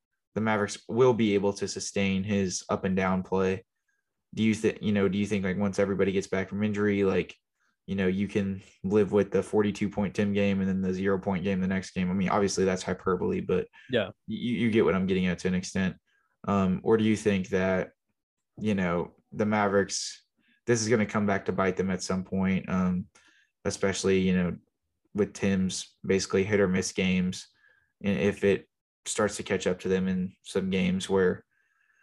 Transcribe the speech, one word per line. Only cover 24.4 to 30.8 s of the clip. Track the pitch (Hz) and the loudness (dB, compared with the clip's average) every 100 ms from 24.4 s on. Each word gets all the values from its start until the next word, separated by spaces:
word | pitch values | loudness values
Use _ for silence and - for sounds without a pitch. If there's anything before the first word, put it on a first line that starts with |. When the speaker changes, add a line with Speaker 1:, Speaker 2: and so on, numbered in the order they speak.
| 87 - _ _ _ _ _ | 0 -4 _ _ _ _ _
Speaker 1:
with | 101 98 | -2 -2
Tim's | - 98 95 92 - - _ - | -2 -2 0 -2 -4 -12 _ -2
basically | 95 - 95 | 0 0 0
hit | 95 104 | 2 2
or | 95 | 2
miss | 92 90 | 0 -2
games, | - 92 92 90 - - _ _ _ _ - | -2 0 2 0 -4 -12 _ _ _ _ -8
and | 98 82 | -4 0
if | 101 95 | 0 2
it | 101 92 - _ _ _ - | 0 0 -4 _ _ _ -8
starts | - 104 - | -2 -2 -2
to | |
catch | - 95 98 | -4 -2 -2
up | 90 | -2
to | 92 | 0
them | 95 92 | 0 0
in | 92 92 - | -2 -4 -8
some | - 98 95 | -6 -4 0
games | 92 | 0